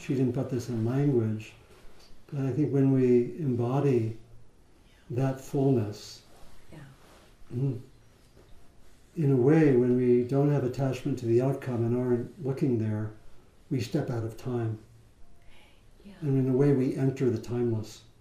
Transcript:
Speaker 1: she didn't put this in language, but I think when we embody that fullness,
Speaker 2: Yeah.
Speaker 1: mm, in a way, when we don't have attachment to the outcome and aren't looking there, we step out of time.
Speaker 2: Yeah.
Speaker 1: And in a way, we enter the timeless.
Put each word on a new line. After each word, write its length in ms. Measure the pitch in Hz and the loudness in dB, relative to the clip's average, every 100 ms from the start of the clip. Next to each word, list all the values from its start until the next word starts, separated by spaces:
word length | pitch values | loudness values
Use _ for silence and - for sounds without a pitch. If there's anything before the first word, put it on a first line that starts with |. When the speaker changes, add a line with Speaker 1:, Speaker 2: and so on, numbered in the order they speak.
Speaker 1:
she 140 | - | -4
didn't 180 | 135 131 | 0 0
put 180 | 143 120 | 0 -2
this 180 | 123 113 | -4 -4
in 160 | 117 | -2
language, 680 | 113 135 143 123 110 107 - - - - - - - - - | 0 0 2 2 0 -4 -8 -20 -20 -20 -18 -18 -18 -18 -10
but 120 | 139 | -4
I 60 | 135 | -2
think 220 | 156 139 | 0 0
when 200 | 139 135 | 2 4
we 420 | 131 127 123 120 - | 4 6 4 2 -4
embody 800 | 143 117 120 139 139 120 113 - - - - - _ - - _ - | -2 -2 0 0 2 2 0 -6 -14 -20 -20 -20 _ -20 -20 _ -8
that 300 | 120 135 131 | -2 -2 -2
fullness, 840 | - 143 135 123 104 107 - - - - - - - | -4 0 2 2 0 -8 -14 -18 -20 -18 -16 -16 -16
Speaker 2:
Yeah. 60 | 156 139 131 - - - - - 120 | -18 -20 -20 -20 -20 -20 -20 -10 -4
Speaker 1:
mm, 220 | 139 113 - - - _ _ - - - - - - - _ 180 | -4 -4 -12 -20 -20 _ _ -20 -20 -20 -20 -20 -20 -20 _ -2
in 160 | 143 | 2
a 40 | 131 | 4
way, 400 | 127 160 147 123 | 6 6 6 6
when 200 | 123 123 | 4 4
we 280 | 123 123 | 4 4
don't 260 | 120 139 147 | 2 2 2
have 140 | 143 | 2
attachment 540 | 123 131 135 123 143 127 | -2 -2 -2 -2 -4 -4
to 60 | 117 | 2
the 140 | 117 | 2
outcome 440 | 135 139 131 117 | 2 -2 -4 -2
and 120 | 113 123 | 0 0
aren't 480 | 127 120 - - | 0 -2 -4 -8
looking 340 | 135 135 143 117 | -6 -2 0 0
there, 340 | 110 107 110 - - - - - - | 0 -4 -6 -10 -18 -18 -20 -18 -6
we 100 | 131 | -4
step 300 | 113 156 - | -2 -4 -2
out 140 | 117 | -4
of 120 | 110 - | -6 -8
time. 420 | 127 120 113 104 - - - - - - - - - - - - | -6 -4 -4 -6 -12 -20 -20 -20 -20 -20 -20 -20 -20 -20 -20 -20
Speaker 2:
Yeah. 100 | 202 - | -20 -6
Speaker 1:
And 140 | 151 135 | 0 0
in 80 | 127 | 2
a 40 | 127 | 4
way, 160 | 143 | 4
we 240 | 131 131 151 | 4 2 0
enter 340 | 135 131 127 | 0 2 0
the 80 | 110 | 0
timeless. 640 | - 120 120 110 104 - - _ | -4 -2 -2 -2 -6 -14 -20 _